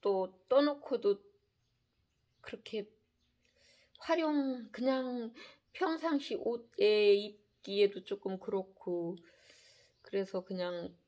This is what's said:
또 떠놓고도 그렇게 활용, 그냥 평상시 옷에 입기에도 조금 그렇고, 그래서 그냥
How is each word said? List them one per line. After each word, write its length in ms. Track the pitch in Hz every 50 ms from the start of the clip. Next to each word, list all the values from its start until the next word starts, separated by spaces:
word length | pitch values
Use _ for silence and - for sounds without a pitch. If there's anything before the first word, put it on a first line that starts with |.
또 420 | - 208 196 190 190 185 - _ _ _
떠놓고도 720 | 247 269 285 294 285 285 - - 269 233 - 202 202 202 _ - _ _ _ _ _ _ _ _ _ _ _ _ _ _ _ _ _ _ _ _ _ _
그렇게 500 | _ - - 226 - - - 214 202 208 _ _ _ _ _ _ _ _ _ _ _ _ _ _ _ _ _ _ _ _ _ -
활용, 680 | - - 330 339 320 311 302 294 277 269 262 247 226 - -
그냥 600 | - 240 262 262 262 254 254 247 247 233 226 233 - - - - _ _ _ _
평상시 600 | - 349 320 320 320 320 330 311 277 277 - 233
옷에 800 | - - 226 240 233 233 - _ - 202 208 214 214 208 208 202
입기에도 880 | 202 208 208 202 - _ _ _ _ _ - 196 202 208 196 196 185 185
조금 380 | - 202 202 - 196 190 190
그렇고, 760 | 190 - 196 196 190 190 - _ - - 175 175 170 170 180 - - - - _ - - - - - - - _ _ _ _ _ _
그래서 400 | - - 196 196 190 - 190 185
그냥 500 | - 196 185 180 175 180 175 170 - 175 _ _